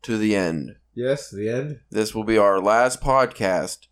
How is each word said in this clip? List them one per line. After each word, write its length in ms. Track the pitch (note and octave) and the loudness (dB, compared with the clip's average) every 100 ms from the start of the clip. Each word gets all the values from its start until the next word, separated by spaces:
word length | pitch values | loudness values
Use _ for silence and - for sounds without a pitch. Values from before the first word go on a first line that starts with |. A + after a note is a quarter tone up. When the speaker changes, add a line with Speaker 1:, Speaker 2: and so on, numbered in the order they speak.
Speaker 1:
to 140 | - A2 | -4 -2
the 180 | G#2+ G2+ | 0 2
end. 400 | F2+ E2 - - _ | 0 -4 -8 -16 _
Speaker 2:
Yes, 360 | - B2 D3 - | -8 -4 -4 -6
the 180 | G2 G#2+ | -8 -6
end. 320 | A#2+ D3 C3 _ | -6 -8 -12 _
Speaker 1:
This 240 | G#2+ G#2+ | -4 -4
will 100 | A2 | -4
be 120 | G#2+ A2 | 0 4
our 220 | G2+ F#2+ | 4 4
last 400 | G2 A2+ B2+ B2+ | 4 4 2 0
podcast 840 | C#3+ C3+ B2 - G2 F2+ E2 - _ | 0 2 2 -2 -2 -2 -4 -10 _